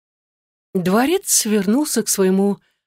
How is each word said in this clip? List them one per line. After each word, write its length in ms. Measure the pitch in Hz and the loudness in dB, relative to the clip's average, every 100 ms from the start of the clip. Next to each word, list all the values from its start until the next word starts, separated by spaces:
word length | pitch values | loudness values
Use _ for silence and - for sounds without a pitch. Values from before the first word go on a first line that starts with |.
| _ _ _ _ _ _ _ | _ _ _ _ _ _ _
Дворец 720 | 190 175 202 269 381 - - | -4 0 0 2 -2 -2 -2
вернулся 600 | 220 214 190 240 302 - | 0 0 0 0 0 -2
к 40 | 214 | -2
своему 520 | - 190 190 202 196 _ _ | 0 2 2 0 -2 _ _